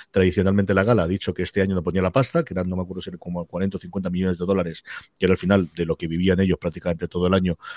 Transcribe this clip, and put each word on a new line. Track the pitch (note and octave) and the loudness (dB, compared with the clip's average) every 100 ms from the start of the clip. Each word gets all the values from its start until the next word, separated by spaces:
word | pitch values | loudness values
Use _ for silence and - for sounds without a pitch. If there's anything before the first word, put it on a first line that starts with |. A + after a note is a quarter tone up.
| - | -4
tradicionalmente | - F#2 F2+ F#2+ G2 G2 | 2 4 4 2 2 2
la | G2 | 2
gala, | G2+ A#2 | 4 2
ha | E2+ | 2
dicho | F#2+ - | -2 -4
que | F2+ | -4
este | F2+ - | -4 0
año | F#2+ | 0
no | F#2 | 0
ponía | E2+ F2 | 0 0
la | F#2 | 2
pasta, | C3+ C3 - | 0 0 -2
que | - | -2
eran, | F#2 F#2 | -4 -4
no | F2+ | -4
me | |
acuerdo | F2+ F#2 | -6 -8
si | F#2+ | -12
eran | F2+ | -12
como | - F2 E2+ | -10 -10 -8
cuarenta | F2 F#2+ F#2 | -4 -4 -4
o | |
cincuenta | F2+ F#2 F#2 | -8 -6 -4
millones | F2+ F#2+ F2 | -2 0 0
de | |
dólares, | F2+ G2 F2 D#2+ - - - _ | 0 0 -2 -8 -16 -18 -18 _
que | |
era | F#2 | 2
el | F#2 | 2
final | F2+ G2+ E2+ | 4 2 2
de | - E2 | -2 -4
lo | D#2+ | -4
que | E2 | -4
vivían | E2 F#2 F2+ | 0 2 4
ellos | F#2+ E2+ | 2 0
prácticamente | F2 - F2+ E2+ F2 | -2 -6 -4 -4 -4
todo | F2+ F2+ | -2 2
el | |
año, | F#2+ F#2 E2 - | 2 2 -2 -8